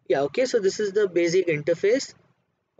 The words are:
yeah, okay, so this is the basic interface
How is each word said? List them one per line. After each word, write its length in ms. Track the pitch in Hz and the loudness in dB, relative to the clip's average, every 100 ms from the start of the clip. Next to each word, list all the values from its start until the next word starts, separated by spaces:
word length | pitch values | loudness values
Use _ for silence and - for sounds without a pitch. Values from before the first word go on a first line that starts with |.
| - | -4
yeah, 120 | 156 | -2
okay, 220 | 139 226 | 0 -2
so 160 | 254 240 | 0 0
this 180 | 190 - | 0 0
is 140 | 208 | -2
the 160 | 190 202 | 0 0
basic 400 | 175 170 180 175 | 2 0 2 0
interface 680 | 151 151 165 196 262 - - _ _ _ _ _ _ | -2 -2 0 2 0 -2 -14 _ _ _ _ _ _